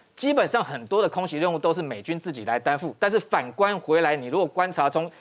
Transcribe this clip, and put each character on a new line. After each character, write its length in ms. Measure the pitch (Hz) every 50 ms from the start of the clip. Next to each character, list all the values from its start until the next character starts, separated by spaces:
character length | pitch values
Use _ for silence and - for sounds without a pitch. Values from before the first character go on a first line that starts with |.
| _ _ _
基 160 | - - 277 294
本 140 | 285 208 160
上 140 | - 240 202
很 220 | - 151 131 117
多 140 | 107 - 202
的 80 | 214 175
空 180 | - 180 185
袭 120 | 175 151 147
任 140 | 160 180 170
务 60 | 156
都 140 | - 180 165
是 80 | 180
美 200 | 170 143 123 104 98
军 160 | - 165 170
自 140 | - 185 156
己 120 | 120 107
来 140 | 107 117 123
担 200 | 120 - 143 143
负。 160 | 185 160 117 -
但 120 | - 202
是 100 | 202 220
反 300 | - - - - 247 123 120
观 260 | - 202 202 208 185
回 220 | - - 156 165
来， 160 | 170 151 151
你 120 | 147 127 123
如 100 | 131 185
果 80 | 190
观 240 | 151 - - 180 185 170
察 160 | - 143 139
从 220 | - 160 165 170 - -